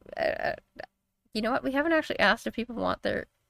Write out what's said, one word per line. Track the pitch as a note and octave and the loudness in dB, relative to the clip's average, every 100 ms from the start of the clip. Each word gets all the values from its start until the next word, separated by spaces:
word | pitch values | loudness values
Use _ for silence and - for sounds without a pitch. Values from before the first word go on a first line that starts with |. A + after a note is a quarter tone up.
| - - | -10 -2
if, | - - | 0 0
uh, | - | -2
uh, | - - - - _ _ _ _ | -4 -8 -18 -18 _ _ _ _
you | A3 | -4
know | A3 | 0
what? | C4 | 0
We | C4 | 0
haven't | C4+ D#4 | 0 2
actually | D#4+ D4+ - | 2 2 2
asked | G3+ A3+ - | 4 4 0
if | |
people | - A3+ A3+ | -4 -6 -2
want | F#3 - | -2 0
their, | - - - _ _ | -2 -2 -4 _ _